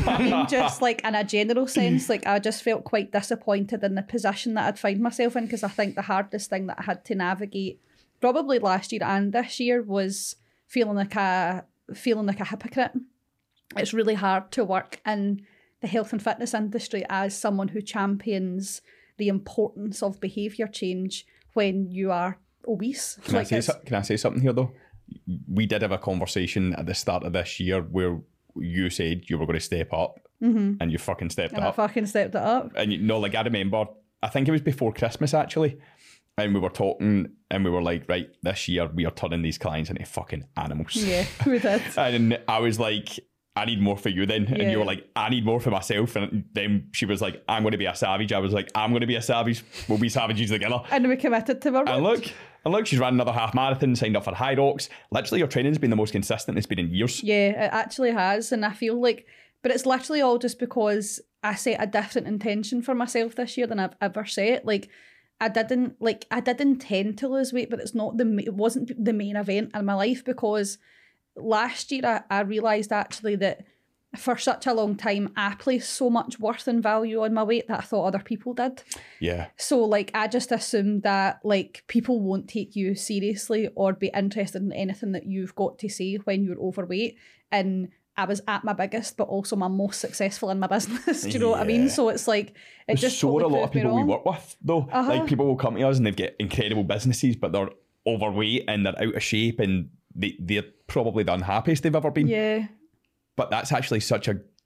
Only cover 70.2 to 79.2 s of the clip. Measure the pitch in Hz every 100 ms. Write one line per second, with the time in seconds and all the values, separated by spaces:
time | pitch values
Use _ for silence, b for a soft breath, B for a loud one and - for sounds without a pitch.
70.2 | - 247 220 214 202 - b b b b
71.2 | _ - 220 214 247 - - 269 247 220
72.2 | - 196 202 214 220 214 208 208 - -
73.2 | 220 202 190 - - b b b _ -
74.2 | - 233 - - 269 226 214 202 226 202
75.2 | 202 - 202 202 - 254 247 - 254 233
76.2 | - - 214 226 - 233 226 220 226 220
77.2 | 220 220 214 233 - 220 - 208 175 196
78.2 | - 220 247 247 254 262 - B B B